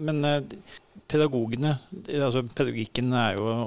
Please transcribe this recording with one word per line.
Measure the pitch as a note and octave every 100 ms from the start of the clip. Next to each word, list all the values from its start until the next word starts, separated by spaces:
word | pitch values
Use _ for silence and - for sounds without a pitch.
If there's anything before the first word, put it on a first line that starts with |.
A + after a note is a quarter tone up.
Men, | D#3 D3+ D3
eh, | D3 C3+ - - - _ - -
pedagogene, | D3 D3+ B2+ A2+ A#2 D3+ C3+ - F#3 - C#3+
altså | C3+ B2+
pedagogikken | A#2+ - C3 A#2 G#2+ - B2+
er | B2+ A2+ G2
jo | G#2+ A#2